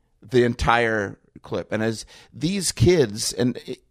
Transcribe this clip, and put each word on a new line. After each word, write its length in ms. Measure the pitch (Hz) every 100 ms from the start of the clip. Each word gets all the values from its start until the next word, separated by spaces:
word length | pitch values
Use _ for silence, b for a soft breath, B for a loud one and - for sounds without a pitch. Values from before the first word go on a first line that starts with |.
| _ _
the 220 | - 127
entire 760 | 120 120 - 117 113 110 98 - _ -
clip." 300 | - 101 -
And 100 | 107
as 240 | 113 110 - B B
these 400 | 117 156 202 160
kids, 600 | - 175 180 113 107 -
and 240 | - 123 - -
it, 140 | 127 _